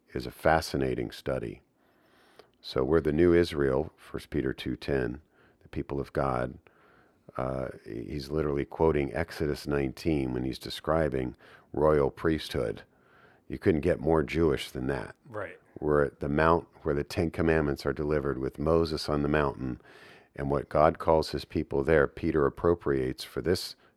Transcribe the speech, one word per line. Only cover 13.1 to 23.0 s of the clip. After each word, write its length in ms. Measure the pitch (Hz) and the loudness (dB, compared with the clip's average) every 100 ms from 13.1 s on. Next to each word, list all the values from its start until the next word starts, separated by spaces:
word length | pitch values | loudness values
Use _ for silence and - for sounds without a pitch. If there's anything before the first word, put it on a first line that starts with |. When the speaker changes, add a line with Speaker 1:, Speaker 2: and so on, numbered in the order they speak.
| _ - _ - | _ -20 _ -14
Speaker 1:
You 120 | - | -2
couldn't 220 | 101 78 | 2 2
get 180 | 85 67 | 2 0
more 240 | 71 80 | 2 2
Jewish 480 | 69 78 82 65 - | 2 2 2 0 -4
than 160 | 67 64 | -6 -4
that. 280 | 67 50 - - | -4 -6 -14 -16
Speaker 2:
Right. 300 | 107 90 90 _ - | -12 -12 -14 _ -6
Speaker 1:
We're 260 | 76 73 69 | 0 2 2
at 160 | - | -2
the 80 | 73 | -2
mount 380 | 73 80 82 - - | 4 4 4 0 -8
where 140 | 80 73 | -2 -2
the 80 | |
Ten 260 | 71 - 82 | -2 -2 -2
Commandments 560 | 82 82 80 73 69 71 | 0 2 2 2 -2 -4
are 80 | |
delivered, 460 | 67 73 76 67 65 | -4 -2 -2 -2 -4
with 180 | 65 - | -6 -4
Moses 520 | 76 82 82 78 - | 2 2 2 -2 -2
on 120 | 73 | -2
the 60 | 73 | 2
mountain. 540 | 76 71 53 64 62 - - - - _ - | 2 0 -2 -6 -8 -14 -20 -20 -20 _ -8
And 140 | 69 | -2
what 200 | 69 - | -2 0
God 280 | 73 78 82 | 4 4 4
calls 340 | - 80 76 | 2 2 2
his 140 | 73 - | -4 -4
people 380 | - - 69 | -4 -2 0
there, 240 | 69 80 69 | 4 4 4
Peter 380 | - 82 78 69 | 0 -2 2 2
appropriates 760 | - 85 85 - 69 | 2 0 2 0 0